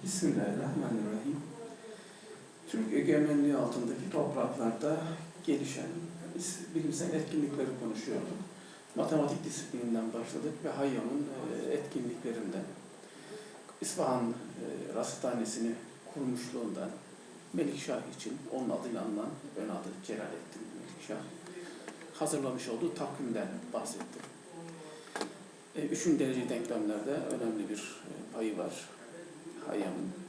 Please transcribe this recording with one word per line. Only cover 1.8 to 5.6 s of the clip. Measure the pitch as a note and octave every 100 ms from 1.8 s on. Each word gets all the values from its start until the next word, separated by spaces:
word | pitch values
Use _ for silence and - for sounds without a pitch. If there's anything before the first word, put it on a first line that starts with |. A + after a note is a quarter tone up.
| A3 G#3+ - - - - - - -
Türk | A3+ -
egemenliği | C#3+ - D3 D3+ D3 C#3+ C3+
altındaki | - B2+ A#2 C3+ -
topraklarda | D3+ - C3 B2 - A2+ A2 D3 D#3+ E3 D#3+ - - -
gelişen | C#3